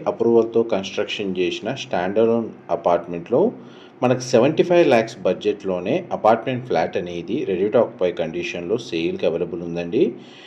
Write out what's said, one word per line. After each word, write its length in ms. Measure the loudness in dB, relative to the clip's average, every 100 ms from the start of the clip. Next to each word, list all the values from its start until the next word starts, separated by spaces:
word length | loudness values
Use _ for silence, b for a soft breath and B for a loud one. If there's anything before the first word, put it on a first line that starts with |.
| 0
అప్రూవల్తో 560 | 0 4 4 4 2
కన్‌స్ట్రక్షన్ 760 | 0 -2 -4 -4 -4 -4 -4 0
చేసిన 380 | -2 -2 -6 -8
స్టాండ్ 440 | -4 -4 0 2
అలోన్ 300 | 2 2 -2 -8 -6
అపార్ట్మెంట్లో 800 | -2 2 0 0 -10 -2 2 2 -2 B B B B
మనకు 160 | 0 0
సెవెంటీ 440 | 2 4 4 2
ఫైవ్ 240 | 2 4 6
ల్యాక్స్ 300 | 4 2 -2
బడ్జెట్లోనే 840 | -2 0 -2 -2 -2 -4 -2 -2 -2
అపార్ట్మెంట్ 540 | 2 4 4 2 -6 -2
ఫ్లాట్ 320 | 0 0 -2
అనేది 480 | -6 -8 -4 -4 -2
ready 220 | 0 2
to 100 | 2
occupy 340 | 2 0 -2
కండిషన్‌లో 680 | 0 -4 -4 -6 -6 -2 -4
సేల్‌కి 480 | -2 -2 -2 0 -2
అవైలబుల్ 360 | 0 -4 -6
ఉందండి. 520 | -6 -6 -2 0 0 -2 B B